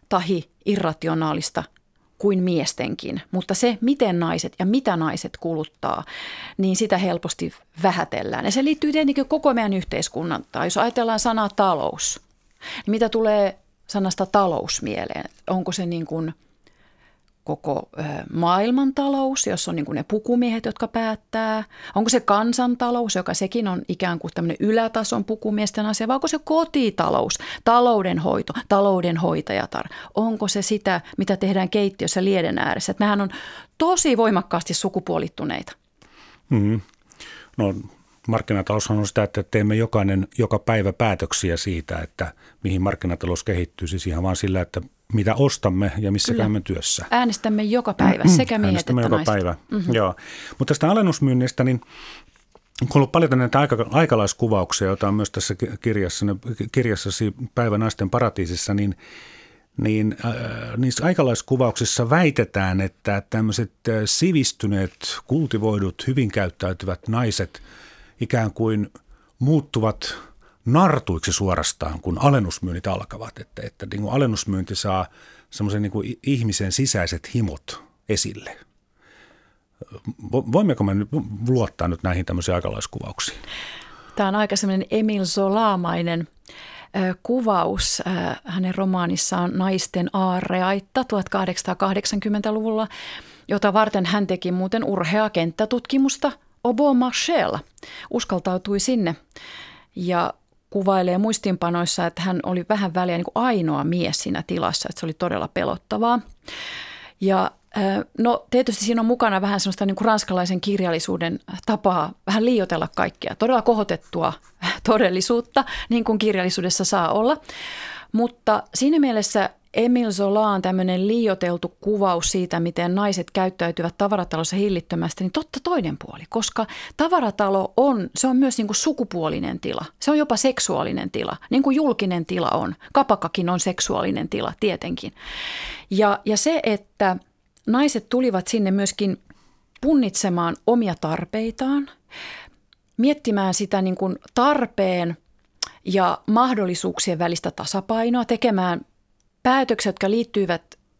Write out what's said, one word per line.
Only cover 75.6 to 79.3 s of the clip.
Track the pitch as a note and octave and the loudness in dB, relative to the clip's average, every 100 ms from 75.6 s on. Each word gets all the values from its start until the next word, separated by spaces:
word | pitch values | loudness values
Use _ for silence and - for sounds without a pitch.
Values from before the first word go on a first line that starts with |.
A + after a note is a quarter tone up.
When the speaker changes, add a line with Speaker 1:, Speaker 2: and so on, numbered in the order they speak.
| G#2 G#2 | -2 -2
Speaker 2:
niin | G#2 | -2
kuin | G#2 G#2+ | -4 -6
i-, | A#2+ | -6
ihmisen | C3+ C3 A2+ F#2+ G2 | -2 0 0 0 -2
sisäiset | G#2+ C3 G#2 E2+ E2+ - | 0 0 0 -2 -4 -4
himot | A#2+ G2+ - - - - _ - | -2 -2 -4 -12 -16 -18 _ -4
esille. | G#2 - - - - - _ _ _ _ - - | -2 -2 -8 -14 -18 -20 _ _ _ _ -20 -20